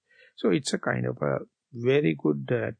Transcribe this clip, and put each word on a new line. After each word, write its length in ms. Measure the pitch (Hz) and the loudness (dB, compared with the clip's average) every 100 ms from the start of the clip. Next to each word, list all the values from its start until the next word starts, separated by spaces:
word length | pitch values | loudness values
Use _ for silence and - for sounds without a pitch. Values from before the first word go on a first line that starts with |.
| _ _ - - | _ _ -20 -4
So 140 | 226 | 2
it's 220 | 175 - | 2 0
a 60 | 196 | -4
kind 260 | - 62 64 | -2 -2 -2
of 120 | 64 | -2
a 180 | 73 65 - _ _ | -2 -2 -6 _ _
very 420 | 120 120 139 160 147 | -4 2 2 2 0
good, 320 | 151 143 135 | 0 0 0
uh, 200 | 123 110 | -2 -2